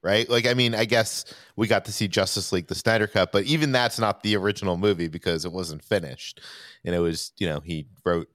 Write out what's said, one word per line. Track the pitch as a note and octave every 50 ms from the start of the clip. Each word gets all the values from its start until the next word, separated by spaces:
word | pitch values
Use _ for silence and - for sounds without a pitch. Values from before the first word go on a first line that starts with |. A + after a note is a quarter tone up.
| _
right? | F2 G2+ G#2+ A#2 -
Like, | A#2+ A#2+ A2+
I | B2 B2
mean, | B2+ B2 A#2+ A#2
I | G#2+ A2+
guess | A2 A#2+ A#2 A2+ - - - - - - - - - _
we | - A2
got | G#2 A2+ G2+ -
to | -
see | G#2+ - A2+ G2+
Justice | F2 - G2 F#2 - - F#2 -
League, | - F#2 E2+ -
the | F#2
Snyder | D#2+ - A2+ A2+ A2+ G#2+ G#2
Cut, | - G#2 F#2 -
but | - G2+ G2
even | C3+ D3+ D#3+ D3+ D3
that's | C3 B2+ B2 A#2 - -
not | A2+ G#2+ G2+ -
the | - G#2 G#2 G#2
original | F#2 G#2 G#2 - - F#2+ F2+ F2
movie | F#2+ G#2 G2+ E2+ E2+ E2
because | D#2+ E2+ - F2+ E2+ E2 D2+
it | F2+
wasn't | E2 F#2 F2+ E2 D#2 D2+ -
finished, | - A2 G2+ E2 C#2+ B1+ - - - - - - - - - - - - _ _
and | - F2
it | F2
was, | E2+ E2+ E2 E2 - - _ -
you | G#2 F2
know, | D#2 D2
he | D2 E2 F2 D#2 D2 - - _ _
wrote | F2+ F2 E2+ E2 - _